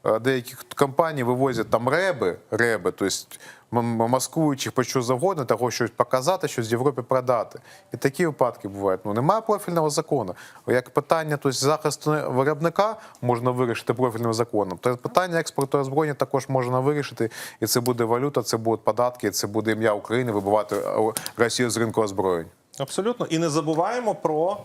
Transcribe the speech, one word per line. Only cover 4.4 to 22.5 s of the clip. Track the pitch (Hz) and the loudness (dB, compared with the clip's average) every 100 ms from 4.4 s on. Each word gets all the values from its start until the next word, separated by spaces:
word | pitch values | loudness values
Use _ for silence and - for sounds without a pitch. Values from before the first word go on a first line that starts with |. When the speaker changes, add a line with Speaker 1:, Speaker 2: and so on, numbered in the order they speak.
| 156 131 117 | 0 0 -2
Speaker 1:
під | - 120 | -2 0
що | 135 | -2
завгодно, | 117 127 180 175 | 0 0 0 0
того | 123 107 120 | 0 2 2
щось | - 113 | 0 -2
показати, | - - 127 131 185 151 | 0 0 2 2 0 -2
щось | - 110 | -4 0
в | |
Європі | 117 135 127 | 2 2 -2
продати. | 120 131 127 120 98 - - - - | 0 0 2 0 0 -8 -20 -20 -14
І | 127 | -2
такі | 139 135 175 | -2 2 -2
випадки | 131 123 - 101 | 2 0 0 -10
бувають. | 98 98 92 | -2 0 0
Ну, | 104 | 0
немає | 104 147 214 | 0 2 2
профільного | 220 202 - 170 156 | 2 -2 0 0 0
закону. | 151 156 143 98 90 - - - | 0 -2 -4 -4 -10 -16 -12 0
Як | 123 123 | 0 2
питання, | - 139 165 156 147 | -4 0 0 0 -2
то | 139 | 0
есть | 123 | 0
захисту | 135 151 151 - 151 151 135 | 0 2 0 -2 0 0 0
виробника | 131 135 151 165 165 208 214 - - | 0 2 2 0 2 0 -2 -14 -6
можна | 123 117 127 | -2 0 0
вирішити | 123 123 113 - | 0 0 -2 -2
профільним | 117 127 113 117 | 0 0 0 -2
законом, | 110 117 104 95 90 | 0 0 0 -2 -2
то | 123 123 | -2 -2
питання | - - 185 165 | 2 2 2 -2
експорту | 156 - 139 143 | -2 -4 0 0
озброєння | 135 135 156 | 2 0 0
також | 135 135 135 - | 0 -2 -2 0
можна | 131 123 127 | 0 2 0
вирішити, | 135 147 135 117 113 - - - | 0 0 -4 -4 -4 -4 -14 -6
і | 113 | 0
це | 123 | 2
буде | 120 120 | 2 2
валюта, | 113 120 143 139 | 2 2 0 -2
це | 117 117 | -2 -2
будуть | 113 110 | 0 0
податки, | - 107 123 - 104 | 0 2 0 0 -4
це | - 107 | -2 -2
буде | 107 110 | -2 0
ім'я | 107 113 | 2 2
України | 104 - 117 123 | 2 0 -2 0
вибивати, | 104 98 107 104 101 | 0 2 2 2 -2
е, | 50 107 110 - - - | 0 0 0 -2 -8 0
Росію | 117 - 123 | 0 2 0
з | 110 | 0
ринку | 113 104 | 0 0
озброєнь. | 107 95 95 85 78 | 0 0 0 0 -4